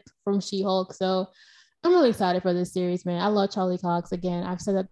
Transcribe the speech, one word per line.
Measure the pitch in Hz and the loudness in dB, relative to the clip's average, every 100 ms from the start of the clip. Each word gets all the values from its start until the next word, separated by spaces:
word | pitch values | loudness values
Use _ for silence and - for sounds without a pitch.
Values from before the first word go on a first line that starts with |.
| - _ | -4 _
from | - 202 | -2 -2
She-Hulk. | - 196 196 190 180 | 0 -2 0 0 -2
So | - 185 185 185 _ - - _ _ | -4 -2 0 -2 _ -20 -20 _ _
I'm | 339 | 2
really | 359 269 | 6 4
excited | - 185 180 | 4 0 0
for | 185 | 0
this | 180 180 | 0 0
series, | 185 180 180 180 | -2 -2 -2 -2
man. | 175 | -2
I | 202 | 0
love | 214 196 | 2 0
Charlie | 202 185 180 | 0 -2 -2
Cox. | 180 170 170 | -2 -2 -2
Again, | 180 180 175 | -6 -4 -4
I've | 175 180 | -4 -6
said | - 190 | -2 -2
that | 190 | -2